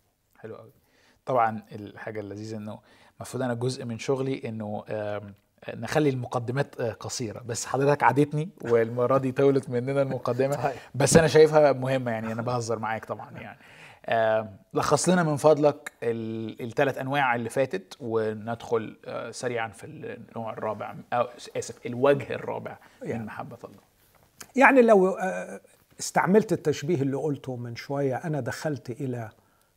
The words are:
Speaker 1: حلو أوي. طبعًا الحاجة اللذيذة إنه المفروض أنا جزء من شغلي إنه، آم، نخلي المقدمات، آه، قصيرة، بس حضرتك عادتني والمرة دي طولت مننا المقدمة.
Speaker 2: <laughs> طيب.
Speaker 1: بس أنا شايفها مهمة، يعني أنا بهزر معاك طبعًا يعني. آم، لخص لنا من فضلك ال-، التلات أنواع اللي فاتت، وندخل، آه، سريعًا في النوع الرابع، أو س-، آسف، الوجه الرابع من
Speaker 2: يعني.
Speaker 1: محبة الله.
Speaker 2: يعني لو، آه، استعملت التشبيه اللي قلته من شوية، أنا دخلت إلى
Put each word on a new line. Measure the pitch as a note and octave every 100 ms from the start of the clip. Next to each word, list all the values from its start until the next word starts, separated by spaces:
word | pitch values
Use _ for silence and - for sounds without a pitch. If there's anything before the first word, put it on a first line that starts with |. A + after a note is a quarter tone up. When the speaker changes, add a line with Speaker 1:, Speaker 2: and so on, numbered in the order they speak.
| _ _ _ _
Speaker 1:
حلو | A2 -
أوي. | A2+ _ _ _ _ _ -
طبعًا | B2+ A2+ A2 -
الحاجة | A2 G#2 - - G#2+
اللذيذة | G2+ G2+ A2 A2
إنه | G#2+ G2+ _ _ _ -
المفروض | G#2+ B2
أنا | B2+
جزء | A#2 B2+ C3
من | B2 A2+
شغلي | - C3+ C3+ C3+ B2
إنه، | A2 G#2 G#2 -
آم، | A2 G#2 G#2 G2+ G2+ _ _ -
نخلي | A2+ A#2+ D3+ D3+
المقدمات، | C3 A#2+ B2+ A#2 B2+ C#3+ -
آه، | A#2+
قصيرة، | G2+ G#2+ - A2+ G#2 A#2
بس | A2+ -
حضرتك | B2+ C#3 C#3+
عادتني | A#2+ B2+ D3 D3+ E3+ -
والمرة | A#2 A#2 A2+ A#2+ B2 C3+
دي | C3
طولت | B2+ C#3 C#3 B2+
مننا | A#2+ B2+ C#3
المقدمة. | C3+ C3 - B2 C3+ C#3+
Speaker 2:
<laughs> |
طيب. | C3+ C3 -
Speaker 1:
بس | B2+ C3+ E3
أنا | D#3+
شايفها | D#3 D#3 D3+ D3
مهمة، | C3 B2+ C3+ B2
يعني | A2+ A2+
أنا | A2+
بهزر | A#2 B2 A2+ A2+
معاك | A2 A2
طبعًا | - G#2+ C3
يعني. | - G#2 G2+ - - - - -
آم، | A#2 A2 A2 A2 G2+ _
لخص | D3 - C#3+ -
لنا | F3+
من | D#3+ D3
فضلك | D3+ D3 D3 C#3+ - -
ال-، | A#2+ A2+ A2 A2+ A2 G#2+
التلات | A#2+ A#2 C#3 B2+
أنواع | C3 C#3+ C3
اللي | A#2+ A#2
فاتت، | - C3 F#2+ - -
وندخل، | B2 A2+ A2 G#2+ G#2+ A#2 - A2+ A2 G#2+
آه، | - B2+ A#2+
سريعًا | A2 B2+ A#2 A2+
في | G2+ A#2+
النوع | D#3+ A#2 A2+ - A#2 A2
الرابع، | - A2 G#2 A2 - -
أو | B2 A#2+ -
س-، | - -
آسف، | - - -
الوجه | A#2+ C3+ C#3 -
الرابع | - - A2+ A2+ - - -
من | C4
Speaker 2:
يعني. | A2+
Speaker 1:
محبة | G#2+ - B2 A#2
الله. | G#2+ G2+ _ _ _ _ _ - - B3
Speaker 2:
يعني | B3 C4
لو، | A3+ G#3 F#3
آه، | F#3 F#3+ F3+ F3+ E3 _ _ _ -
استعملت | - - D3 G#3 G#3+
التشبيه | E3+ D#3 C#3 C#3+ E3
اللي | C3+ C3+
قلته | D3+ C#3 - B2
من | A#2+ A#2
شوية، | - C#3 C#3 B2
أنا | F3 D3+
دخلت | A#2+ - D#3+ C3+ -
إلى | A2+ C3+ B2 G#2+ - _ _ _